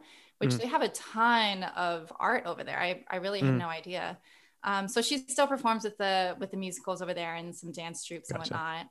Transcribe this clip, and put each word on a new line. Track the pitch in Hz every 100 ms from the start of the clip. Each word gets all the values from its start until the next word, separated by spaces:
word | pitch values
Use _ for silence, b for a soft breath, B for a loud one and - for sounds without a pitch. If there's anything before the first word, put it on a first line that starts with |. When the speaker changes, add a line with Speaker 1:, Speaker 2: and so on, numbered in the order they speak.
| B B B B
Speaker 1:
which | -
Speaker 2:
Mm. | 123
Speaker 1:
they | 247
have | 302
a | 240
ton | - - 220 233 240 208 196
of | 180 - 175 170 160 -
art | 190 240 170
over | 160
there. | - -
I, | 180 180 -
I | 185
really | 185 202
had | 135 127
Speaker 2:
Mm. |
Speaker 1:
no | 165
idea. | 160 180 180 - 175 b b b b
Um, | - 196 196
so | 233
she | 233 285 -
still | - 277
performs | 269 240 226
with | 214 -
the, | 196 190 180 170
with | 190
the | 196
musicals | 185 180 - 180
over | 180
there | 175 165 165
and | 170
some | 165 170
dance | 156 165 165 -
troupes | 170 -
and | -
Speaker 2:
Gotcha. | 160
Speaker 1:
whatnot. | 165 160 160 -